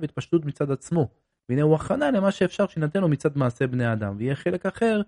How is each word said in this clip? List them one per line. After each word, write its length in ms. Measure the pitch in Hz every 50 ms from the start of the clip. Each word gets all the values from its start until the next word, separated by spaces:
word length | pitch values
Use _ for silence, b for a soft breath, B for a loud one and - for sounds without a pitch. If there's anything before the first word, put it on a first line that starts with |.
והתפשטות 440 | 160 147 - 151 - - 170 170 147
מצד 260 | 143 - - 147 139
עצמו. 380 | 135 - - - 170 170 135 - _ _ _ _ _ _ _ -
והנה 120 | 123 139
הוא 140 | 151 151 156
הכנה 360 | 151 - - 202 277 294 285
למה 200 | 254 196 190 196
שאפשר 360 | 196 - 190 175 - - 202 -
שיינתן 340 | - 165 151 151 - 196
לו 60 | 185 160
מצד 300 | 143 - - 151 143 143
מעשה 300 | 131 120 - - 139 127
בני 260 | 123 123 120 117 113
אדם, 220 | 107 107 101 98 104
ויהיה 180 | 113 131 139
חלק 300 | - - 175 180 180 -
אחר 360 | 190 - - 233 226 220 208 202